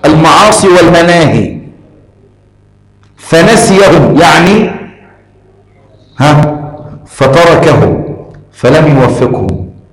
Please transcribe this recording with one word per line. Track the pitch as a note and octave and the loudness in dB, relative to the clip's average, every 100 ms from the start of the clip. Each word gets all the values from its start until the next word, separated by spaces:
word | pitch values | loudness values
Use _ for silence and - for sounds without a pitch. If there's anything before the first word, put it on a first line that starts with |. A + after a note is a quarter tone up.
| D3 | 0
المعاصي | D#3 D#3+ D3 G#3 G#3+ G3 | 0 2 2 2 2 2
والمناهي، | F3+ E3+ E3+ E3+ F3 D3+ A#2 G2 - - - - _ _ _ _ _ _ _ _ _ _ _ _ _ | 2 2 2 2 0 0 -2 -4 -10 -18 -20 -20 _ _ _ _ _ _ _ _ _ _ _ _ _
فنسيهم | - E3 F#3 A3 - F#3+ G3 F3 C3+ C3+ | -2 0 2 2 2 2 4 2 2 2
يعني، | E3+ D#3+ F3 G#3+ - - - - - _ _ _ _ _ _ _ _ _ _ - | 2 2 2 0 -2 -8 -18 -20 -20 _ _ _ _ _ _ _ _ _ _ -4
ها، | C#3+ D3 D3 D3+ - - - - - | 0 2 0 -4 -14 -18 -20 -20 -20
فتركه | - C3+ C#3+ E3+ E3 D#3+ D3 - - - - - - - | -4 0 2 2 2 2 0 0 -2 -8 -14 -18 -20 -20
فلم | - A#2+ D3+ D#3 C#3 | -6 0 0 2 0
يوفقهم | A#2+ A#2+ B2 A2+ F#2 - - - - | 0 -2 -4 -4 -6 -6 -10 -16 -20